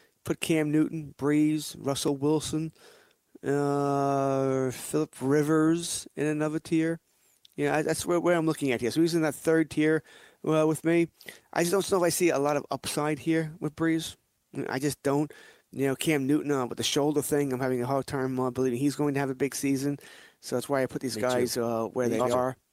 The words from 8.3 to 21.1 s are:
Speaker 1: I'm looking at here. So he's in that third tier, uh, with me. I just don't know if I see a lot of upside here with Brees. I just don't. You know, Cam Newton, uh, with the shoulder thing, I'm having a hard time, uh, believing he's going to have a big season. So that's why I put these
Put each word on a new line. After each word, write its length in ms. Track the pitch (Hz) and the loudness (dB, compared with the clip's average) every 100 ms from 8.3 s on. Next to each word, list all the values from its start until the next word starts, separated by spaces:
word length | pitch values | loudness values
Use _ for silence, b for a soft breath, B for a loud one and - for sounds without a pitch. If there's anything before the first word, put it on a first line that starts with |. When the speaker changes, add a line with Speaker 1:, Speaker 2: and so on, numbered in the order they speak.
| 175 | 2
Speaker 1:
I'm 80 | 160 | 2
looking 260 | 151 139 | 0 0
at 100 | 113 | 0
here. 100 | 117 | 0
So 100 | 151 | 2
he's 140 | 165 170 | 2 2
in 60 | |
that 120 | 156 - | 0 0
third 340 | - 160 151 | 2 2 2
tier, 340 | - 156 156 - B B B - | 2 2 2 -2 B B B 0
uh, 180 | 156 156 | 2 2
with 160 | 156 160 | 2 2
me. 220 | 170 170 _ B B B | 2 2 _ B B B
I 100 | - | -2
just 100 | 175 | 0
don't 180 | 190 175 | 0 2
know 60 | 190 | 2
if 60 | |
I 60 | 175 | 2
see 200 | - 175 | 2 2
a 100 | 135 | 2
lot 180 | 143 147 | 2 0
of 80 | - | -2
upside 480 | 135 - - 151 151 | -6 -6 -2 -2 -2
here 340 | 165 160 160 160 | 0 0 -2 -4
with 160 | 151 151 | -8 -2
Brees. 400 | 165 160 160 - _ _ _ - - | 0 0 -4 -12 _ _ _ -8 -6
I 100 | 127 | -2
just 220 | 143 131 | -2 -2
don't. 280 | 143 143 151 B B B B | 0 0 0 B B B B
You 160 | - 139 | -2 -2
know, 80 | 131 | 0
Cam 300 | 165 151 131 | 0 2 2
Newton, 260 | 151 143 | 0 2
uh, 140 | 139 123 | 0 -2
with 120 | - | -4
the 60 | |
shoulder 380 | 113 151 147 147 | -2 0 2 0
thing, 320 | 139 147 143 | 0 0 0
I'm 60 | 127 | 0
having 220 | 131 127 | 0 0
a 40 | 120 | 0
hard 200 | 139 - | -2 -2
time, 320 | 143 131 127 | -2 -2 -2
uh, 100 | 127 | -2
believing 300 | 123 131 120 | 0 0 0
he's 160 | 143 135 | 0 0
going 180 | 147 | 0
to 60 | 139 | 0
have 100 | 139 | -2
a 60 | 131 | -2
big 180 | 139 | -2
season. 460 | - 139 135 139 143 B B B B | -2 -2 0 -2 -6 B B B B
So 140 | - 127 | -6 -4
that's 120 | - | -2
why 120 | 139 | 0
I 20 | 127 | 0
put 140 | 143 | -4
these 140 | 131 | -6